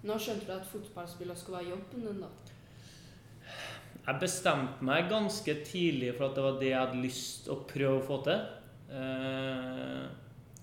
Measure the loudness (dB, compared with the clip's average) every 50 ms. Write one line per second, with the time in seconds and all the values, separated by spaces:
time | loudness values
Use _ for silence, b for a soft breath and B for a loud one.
0 | 0 0 0 2 2 0 -2 -2 -2 -4 -4 -4 -6 -6 -8 -8 -8 -8 -8 -8
1 | -8 -8 -8 -8 -6 -6 -6 -8 -8 -6 -6 -4 -4 -4 -4 -6 -6 -6 -6 -4
2 | -4 -2 -2 -4 -6 -8 -10 -14 -16 -16 B B B B B B B B B B
3 | B B B B B B B B B B B B B B B B B B B -6
4 | 0 0 2 2 2 2 2 4 4 6 6 6 4 0 -2 -2 2 4 6 6
5 | 6 4 4 4 4 2 0 0 0 0 0 0 -2 -4 0 4 4 6 6 4
6 | 2 0 2 2 2 2 4 4 4 4 4 4 4 4 6 6 4 4 2 0
7 | 0 0 0 -2 -6 -6 -6 -8 -4 -4 -2 -2 -4 -6 0 2 6 6 6 6
8 | 4 2 0 2 4 4 2 2 2 -2 -8 -12 -14 -16 -18 -18 -14 -8 -6 -4
9 | -2 -2 -2 0 0 0 0 0 0 -2 -2 -2 -2 -4 -4 -4 -4 -4 -4 -4
10 | -4 -6 -8 -10 -14 -16 -18 -18 -18 -18 -18 -18